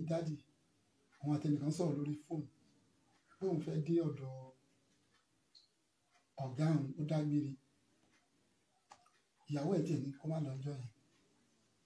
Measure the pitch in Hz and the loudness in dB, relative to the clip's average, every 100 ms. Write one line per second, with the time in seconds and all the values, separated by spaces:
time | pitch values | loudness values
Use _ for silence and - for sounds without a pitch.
0 | 160 165 160 147 - _ _ _ _ _ | 0 0 -2 -6 -10 _ _ _ _ _
1 | _ - 143 147 156 147 143 160 165 139 | _ -6 0 2 2 2 2 2 2 2
2 | 147 147 - 160 131 _ _ _ _ _ | -2 -4 -4 -6 -6 _ _ _ _ _
3 | _ _ _ - 190 160 156 156 151 170 | _ _ _ -4 0 0 0 0 2 4
4 | 151 127 - - - - _ _ _ _ | 2 -2 -6 -10 -14 -20 _ _ _ _
5 | _ _ _ _ _ - _ _ _ _ | _ _ _ _ _ -20 _ _ _ _
6 | _ _ _ - 131 123 156 151 131 - | _ _ _ -8 -6 0 4 4 2 -4
7 | 147 156 151 147 135 135 _ _ _ _ | 0 0 2 2 0 -6 _ _ _ _
8 | _ _ _ _ _ _ _ _ - - | _ _ _ _ _ _ _ _ -20 -20
9 | _ _ _ _ - 147 156 185 - 131 | _ _ _ _ -6 -2 2 2 2 0
10 | 139 - 151 160 135 135 143 135 120 - | -2 -6 -4 -2 -2 -4 -6 -8 -10 -14
11 | _ _ _ _ _ _ _ _ | _ _ _ _ _ _ _ _